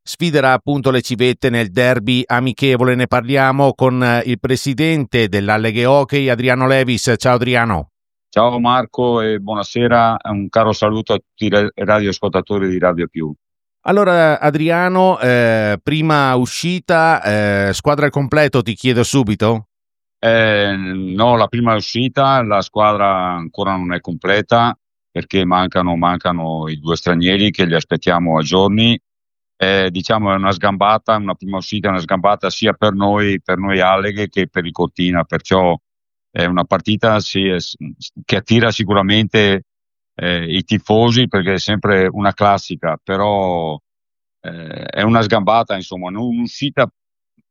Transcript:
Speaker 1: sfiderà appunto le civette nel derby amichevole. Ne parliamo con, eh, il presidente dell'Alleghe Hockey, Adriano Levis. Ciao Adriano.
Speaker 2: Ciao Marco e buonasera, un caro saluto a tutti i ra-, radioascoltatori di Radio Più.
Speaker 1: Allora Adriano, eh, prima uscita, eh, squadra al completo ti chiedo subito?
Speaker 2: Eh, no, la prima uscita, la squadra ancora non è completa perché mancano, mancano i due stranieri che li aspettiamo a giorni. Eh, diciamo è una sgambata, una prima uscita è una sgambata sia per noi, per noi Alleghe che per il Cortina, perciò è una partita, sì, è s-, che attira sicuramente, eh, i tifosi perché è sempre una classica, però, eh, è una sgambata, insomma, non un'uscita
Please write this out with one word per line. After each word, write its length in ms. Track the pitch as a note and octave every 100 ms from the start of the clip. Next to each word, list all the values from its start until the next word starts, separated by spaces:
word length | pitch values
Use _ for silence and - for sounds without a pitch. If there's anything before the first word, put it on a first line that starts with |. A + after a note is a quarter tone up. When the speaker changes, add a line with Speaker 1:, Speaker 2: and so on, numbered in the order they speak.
Speaker 1:
sfiderà 520 | - - F3 D3 C3+
appunto 400 | C3 - C#3+ C3+
le 100 | B2+
civette 480 | - A#2+ B2+ A#2+ C3+
nel 220 | A#2 A2
derby 500 | F2+ B2 B2 G#2 B2+
amichevole. 720 | B2+ B2 B2+ A2+ C#3 B2 B2+
Ne 140 | B2 B2+
parliamo 680 | B2 A#2 C#3 C3+ C3+ C#3
con, 260 | - C3 B2+
eh, 180 | B2 A#2+
il 140 | B2+ A#2+
presidente 880 | C3+ C3 - B2+ D#3+ D#3+ B2 B2 A2
dell'Alleghe 560 | G2 G2+ G#2+ A2+ A2
Hockey, 440 | A#2+ C#3 C3+ C#3+ C3+
Adriano 400 | A#2 B2+ B2+ C3
Levis. 440 | C3+ B2+ A#2 - A#2
Ciao 180 | C3
Adriano. 560 | B2 B2 B2 A#2 F2+ C#2+ _ _ _ _
Speaker 2:
Ciao 320 | - A#2+ B2
Marco 600 | A#2+ B2+ A2+ - B2 A#2+
e 200 | A2 G#2+
buonasera, 760 | G2+ G#2+ G2+ A#2 A#2+ A#2+ A#2 A2+ -
un 180 | G2+ G2
caro 240 | A2+ A2
saluto 420 | G#2 G#2+ A2 G#2+
a 20 | G#2
tutti 300 | _ _ G#2+
i 20 |
ra-, 200 | G2+ G#2
radioascoltatori 920 | - G2 G#2+ G2+ F#2 G2+ F2+ F2+ G#2 F#2+
di 100 | F#2
Radio 300 | F2+ E2+ E2+
Più. 260 | E2 D#2 D2+ _ _ _ _
Speaker 1:
Allora 560 | - G3 G3 F3 D#3+ D3
Adriano, 800 | D3 D3 D#3 E3+ F3+ F#3 F#3 F3+
eh, 600 | B2 B2 A#2 A2+ G#2 G2+
prima 520 | - D3+ D#3+ D3+ C3+
uscita, 880 | B2+ B2 - E3 F3+ - E3 D#3+ D3
eh, 500 | G2 G#2 G#2 G2+ G2
squadra 320 | F#2+ - D3
al 60 | D3
completo 500 | C#3+ C#3 D3+ D3 C3+
ti 140 | A#2
chiedo 280 | G#2 B2+ A#2+
subito? 680 | A#2 D3+ A2 G#2 G#2+ A2+ G#2+ _ _ _ _ _
Speaker 2:
Eh, 560 | A2+ A2+ A2 G#2 G2+ G2
no, 600 | F#2+ F#2 F#2+ F#2+ A#2 A#2+
la 100 | G#2
prima 280 | A#2 A#2+
uscita, 680 | A2 G2+ A#2 B2+ C#3+ C3+ C3+
la 180 | A2+ G2+
squadra 680 | F#2+ A2 G#2+ G#2 G2+ F#2+ F2+
ancora 460 | F2 E2 - G2 F#2+
non 180 | F2+
è 60 | F2
completa 760 | - E2+ F#2 G2+ G#2 A#2 A#2 - _ _ _
perché 360 | E2+ - F#2+ F2+
mancano, 500 | F2+ F2+ F2+ F2+ E2+
mancano 720 | F2 F2 F#2 F2 E2 D#2+ D#2
i 100 | D#2
due 180 | D#2 E2
stranieri 540 | - E2 F2 G2 G#2
che 140 | E2+
li 100 | F2
aspettiamo 640 | E2 - E2 - F2 E2+ D#2+
a 60 |
giorni. 580 | D2+ F#2 G2 G#2 A#2 A#2 _ _ _ _ _ _
Eh, 320 | F#2+ G2 F#2+
diciamo 420 | F2+ - A2 G#2
è 40 | F#2+
una 160 | F#2+
sgambata, 640 | F#2 G2+ G2 G2+ A2 - A2
una 180 | G2+
prima 220 | F2+ F#2+ G2
uscita 320 | F2 A2 G2+
è 20 |
una 80 | F#2
sgambata 500 | E2 F#2+ F#2+ G#2 F#2+
sia 240 | - G#2+
per 180 | G2 G#2+
noi, 480 | G2 G2+ G#2 G#2 F#2+
per 160 | - F2+
noi 240 | G2 F#2+
Alleghe 480 | F#2 F#2+ G2+ G2+ G2+
che 200 | - F2+
per 180 | - D#2+
il 60 |
Cortina, 520 | C#2+ E2+ - F2+ F2
perciò 500 | D#2+ E2 - F#2+ F2+ E2 _ _ _ _ _
è 140 | -
una 200 | F2 F2+
partita, 560 | F2 F#2+ F2+ G#2+ A2+ G#2+
sì, 260 | F#2 F#2+ F#2+
è 120 | F2+
s-, 180 | D#2 - D2+ - - -
che 140 | - A2+
attira 340 | - A2+ D#3
sicuramente, 920 | G#2 G2 G2+ F#2+ G#2+ G#2+ A2 G#2 F#2+ - _ _ _ _ -
eh, 240 | F2 F2
i 200 | E2+ F2+
tifosi 600 | - G#2 - G#2+ A#2 A#2 A#2+
perché 260 | G2+ F2+
è 40 | F#2+
sempre 500 | - G#2 G2+ G2 F#2
una 220 | G#2 G2
classica, 640 | - G2+ G2 - E2 E2+ D#2
però, 760 | - G2 G#2 G2+ F#2+ F2 D#2+ D2+ _ _ _ _ _ _
eh, 440 | E2 E2+ D#2+ -
è 180 | - -
una 200 | G#2+ A#2
sgambata, 540 | A2 A2 F#2+ A2+ A2+ G2
insomma, 340 | F2+ F2+ F2+
non 140 | G2+
un'uscita 640 | B2 A#2+ A#2 - C#3+ - A#2 _ _ _ _ _ _